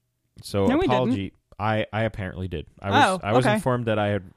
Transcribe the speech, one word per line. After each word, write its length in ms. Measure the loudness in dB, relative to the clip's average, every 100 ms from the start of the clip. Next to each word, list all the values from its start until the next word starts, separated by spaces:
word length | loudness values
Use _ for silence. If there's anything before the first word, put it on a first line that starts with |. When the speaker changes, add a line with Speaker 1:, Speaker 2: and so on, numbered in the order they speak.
| _ _ _ -20
Speaker 1:
So 240 | -6 0 2
Speaker 2:
No, 80 | 2
we 60 |
didn't. 100 | 2
Speaker 1:
apology. 400 | 2 0 -2 -4 -12 _ -4
I, 260 | -2 0 -2
I 100 | -2
apparently 420 | -2 -4 -8 -6 -6
did. 200 | -6 -10 -8
I 100 | 0
was, 140 | 4
Speaker 2:
Oh, 220 | 4 2 0
Speaker 1:
I 60 |
was 120 | 2
Speaker 2:
okay. 100 | 2 0
Speaker 1:
informed 300 | 0 -2 0
that 120 | 0
I 100 | 0
had 140 | -2 -4